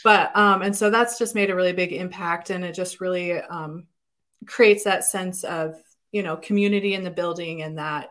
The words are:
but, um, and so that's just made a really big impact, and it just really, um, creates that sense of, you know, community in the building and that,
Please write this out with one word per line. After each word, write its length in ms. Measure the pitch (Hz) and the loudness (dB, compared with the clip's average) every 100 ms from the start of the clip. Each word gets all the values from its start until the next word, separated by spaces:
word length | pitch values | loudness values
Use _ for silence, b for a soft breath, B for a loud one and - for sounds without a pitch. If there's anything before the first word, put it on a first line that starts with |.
but, 320 | 220 202 165 208 | 4 6 4 4
um, 260 | 208 190 | 4 4
and 120 | 196 202 | 2 2
so 140 | 208 | 2
that's 280 | 226 233 - | 4 2 0
just 160 | 226 220 | -4 0
made 140 | 196 | 0
a 40 | |
really 180 | 185 180 | 2 0
big 180 | 180 180 | 0 -2
impact, 580 | 180 180 175 170 175 - | -4 -8 -6 -4 -4 -4
and 140 | 185 | -6
it 80 | 180 | -6
just 260 | 165 180 - | -6 -8 -6
really, 340 | 185 180 175 | -4 -4 -2
um, 520 | 170 - 170 156 165 - _ _ _ _ _ - | -4 -6 -10 -10 -12 -16 _ _ _ _ _ -12
creates 380 | - 220 208 | 4 6 6
that 200 | 202 185 | 2 -2
sense 400 | - 196 185 180 | -2 -2 -4 -6
of, 320 | - 170 160 160 _ _ _ | -8 -6 -6 -8 _ _ _
you 100 | 208 | -6
know, 140 | 180 160 | -4 -6
community 580 | - 202 202 202 196 | -2 2 2 2 0
in 100 | 196 | -2
the 60 | 185 | -4
building 520 | 165 175 170 170 165 | -4 -4 -4 -8 -8
and 160 | 156 156 | -8 -8
that, 300 | 151 151 - | -6 -6 -8